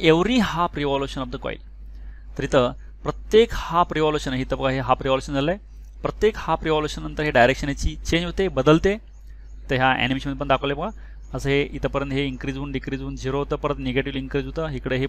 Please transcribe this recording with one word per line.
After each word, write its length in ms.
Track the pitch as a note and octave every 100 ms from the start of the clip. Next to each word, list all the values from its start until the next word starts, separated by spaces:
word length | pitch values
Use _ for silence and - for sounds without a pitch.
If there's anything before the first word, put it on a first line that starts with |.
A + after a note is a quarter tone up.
| E3
every 280 | D#3+ G3 B3+ F3
half 280 | D#3+ F3 D3+
revolution 440 | C#3+ C#3 C3+ C#3
of 80 | B2+ C3
the 40 | A#2+
coil. 160 | - - - - - - - - -
तर 60 |
इथं 280 | C3+ C#3 B2 - - -
प्रत्येक 500 | D3 - - G#3+ A3+
हाफ 400 | - - E3 F3
रिव्हॉल्युशन, 400 | D3+ D3+ D3+ C#3+
इथं 240 | B2+ B2+ C3
बघा 120 | C3+
हे 100 | C3
हाफ 220 | B2+ B2+
रिव्हॉल्युशन 320 | C3+ C3 C#3
झालं 180 | C#3 D3
आहे, 80 | G3+ - - - -
प्रत्येक 360 | C#3 - G#3+ -
हाफ 260 | - D#3+
रिव्हॉल्युशन 400 | D#3+ D3+ D3+ -
नंतर 200 | D#3 D3+
हे 80 | D3+
डायरेक्शन 380 | C3 A#2+ C3+ C#3+
याची 260 | C#3 - D#3
चेंज 300 | - E3 F3
होते, 220 | F3+ F#3+
बदलते. 460 | C3+ C3+ D#3+ F#3+ G#3+ - - - - - - -
तर 60 | C3
ह्या 160 | C3
ॲनिमेशनमध्ये 460 | B2+ B2 C3+ C#3+ C3+
पण 80 | C#3+
दाखवले 260 | C3 C#3
बघा, 160 | C#3 G3 - - - -
असं 160 | C3+ C3+
हे 120 | C#3
इथंपर्यंत 480 | D3 C#3+ C3+ C#3 C#3
हे 120 | C3+ C#3+
इन्क्रीज 320 | B2+ C3+ C3+
होऊन 140 | C#3+
डिक्रीज 300 | C3+ B2+ C3
होऊन 140 | C3+ C3+
झिरो 220 | B2+ C#3
होतं, 180 | C#3 D3
परत 240 | D3 C#3
निगेटिव्ह 380 | C3 B2+ C3+ C3+
इन्क्रीज 260 | C3 C#3 C3
होतं, 240 | D#3+ D#3
इकडे 260 | C3 C3+
हे 100 | B2+